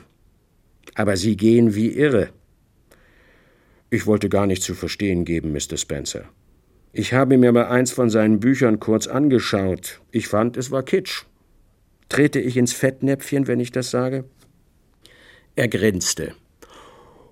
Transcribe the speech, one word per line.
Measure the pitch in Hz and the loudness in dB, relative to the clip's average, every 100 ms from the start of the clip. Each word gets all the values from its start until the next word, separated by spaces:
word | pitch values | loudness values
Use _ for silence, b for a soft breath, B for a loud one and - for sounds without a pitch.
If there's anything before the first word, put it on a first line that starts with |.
| - _ _ _ _ _ _ _ _ | -14 _ _ _ _ _ _ _ _
Aber | - 101 98 | -4 -2 0
Sie | 101 98 | -2 2
gehen | 110 117 117 | 4 6 4
wie | 101 110 | 2 -2
irre." | - 147 120 82 - _ _ _ _ _ b b b b b b b b b b | 0 0 0 -2 -6 _ _ _ _ _ b b b b b b b b b b
"Ich | 117 101 | -2 2
wollte | 107 101 | 0 2
gar | 98 101 | 0 2
nicht | 90 | 0
zu | - | -4
verstehen | 90 85 - 101 90 | -6 -6 -4 -2 0
geben, | 85 82 78 | -2 -2 -4
Mister | 73 - 71 | -6 -6 -8
Spencer. | - 73 65 - 50 _ _ _ _ _ _ | -8 -8 -8 -12 -14 _ _ _ _ _ _
Ich | - 101 | -8 -2
habe | 127 135 135 | 2 4 6
mir | 123 | 6
mal | 120 113 | 6 4
eins | 123 127 | 2 0
von | - 123 | 0 0
seinen | 110 107 107 | 2 4 2
Büchern | 113 135 127 107 | 2 2 2 0
kurz | - 110 - | 0 0 0
angeschaut. | 127 147 123 - 104 95 87 - - _ | 0 2 2 2 -2 -2 -4 -8 -16 _
Ich | 113 107 | -6 -2
fand, | 104 120 120 | 0 0 -2
es | 127 | -6
war | 131 | -6
Kitsch. | 131 190 180 - - _ _ _ _ _ _ _ - | -2 -4 -4 -10 -12 _ _ _ _ _ _ _ -4
Trete | - 143 143 | 2 2 2
ich | 120 123 | -2 0
ins | 123 | 0
Fettnäpfchen, | - 135 131 135 135 - 139 127 | 0 -2 0 -2 -2 -4 -4 -2
wenn | 123 | -2
ich | 120 | -4
das | 131 123 | -6 -4
sage?" | 123 127 135 131 _ _ _ _ _ _ _ _ b b b b - | -4 -4 -6 -10 _ _ _ _ _ _ _ _ b b b b -4
Er | 123 | -2
grinste. | 104 95 92 - - 80 - _ _ - B B B B B B | 0 0 0 -4 -6 -8 -12 _ _ -20 B B B B B B